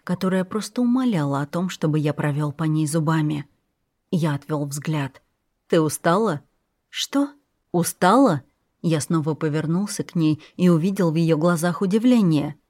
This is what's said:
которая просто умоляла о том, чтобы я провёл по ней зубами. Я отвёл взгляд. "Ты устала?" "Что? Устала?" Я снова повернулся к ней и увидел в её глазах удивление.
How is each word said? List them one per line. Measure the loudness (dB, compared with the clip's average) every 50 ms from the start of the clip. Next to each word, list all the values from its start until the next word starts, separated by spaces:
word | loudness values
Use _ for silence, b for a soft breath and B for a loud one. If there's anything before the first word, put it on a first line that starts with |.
| B
которая | -6 -6 -4 -2 -2 0 -2 -2
просто | -4 -6 -8 -8 -8 -4 -2
умоляла | 0 0 0 0 0 0 0 0 0 -2 -2 -4
о | -4 -4
том, | -6 -4 -4 -6
чтобы | -6 -4 -2 0 0 0
я | 0 -2 -2
провёл | -2 -2 -2 -2 -2 -2 -4
по | -4 -4 -2
ней | -2 0 0 0 0
зубами. | 0 -2 0 0 0 0 0 -2 -2 -4 -8 _ _ _ _ _ _ _ _ _ _ _ _ -6
Я | -4 -2 0 0 -2
отвёл | -4 -4 -4 -4 -4 -4
взгляд. | -6 -8 -8 -6 -4 -4 -4 -4 -6 -8 -14 _ _ _ _ _ _ _ _ _ 0
"Ты | 2 2
устала?" | 2 2 -2 -2 -2 0 0 2 0 0 -2 -4 -8 _ _ _ _ _ _ _ _ _
"Что? | -10 -10 -8 -4 -2 -2 -2 -2 -4 _ _ _ _ _ _ _
Устала?" | -2 -2 -2 -2 -2 0 2 4 6 6 6 4 2 0 -4 _ _ _ _ _ _ _
Я | -2 -2 -2 -2
снова | -2 -2 -2 -2 0 -2 -4
повернулся | -2 -2 -2 -2 -2 -2 -2 -2 -2 -2 -4 -6 -8 -8
к | -6 -2
ней | 0 2 2 0 B B B B
и | B 2 4
увидел | 4 4 2 0 0 0 0 0
в | 2
её | 2 2 2 2 2
глазах | 2 2 0 0 0 -2 -2 -2
удивление. | -2 0 0 2 4 4 4 4 4 4 2 2 0 -2 -8 _ _ _